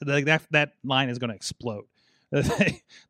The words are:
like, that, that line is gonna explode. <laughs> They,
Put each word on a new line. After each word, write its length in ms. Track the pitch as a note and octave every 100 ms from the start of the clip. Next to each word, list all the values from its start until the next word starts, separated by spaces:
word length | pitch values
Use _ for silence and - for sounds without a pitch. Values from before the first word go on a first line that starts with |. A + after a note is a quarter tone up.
like, 200 | D3 C#3+
that, 160 | C#3+ D#3 -
that 220 | D3+ D3 _
line 260 | C3 C3 C3+
is 80 | A#2+
gonna 160 | A#2+
explode. 520 | G2 - - A#2+ G#2 -
<laughs> 40 | _ _ _ _
They, 480 | C#3+ - A#3 F3+ - _ -